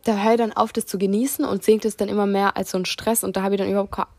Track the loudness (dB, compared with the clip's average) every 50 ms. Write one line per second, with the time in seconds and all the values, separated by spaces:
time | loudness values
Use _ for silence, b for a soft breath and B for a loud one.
0 | 0 0 0 2 4 4 4 4 2 0 0 0 -2 0 -2 -6 -6 -4 -4 -2
1 | 0 0 2 2 0 -2 -2 -4 -2 -2 -2 0 4 4 4 4 2 -4 -2 -2
2 | -4 -2 0 0 0 2 2 2 2 0 0 -2 -6 -4 -4 -4 -2 -4 -6 -2
3 | -2 0 0 0 -2 -2 -4 -2 0 0 0 0 0 0 0 0 -2 -2 -4 -4
4 | -4 -6 -6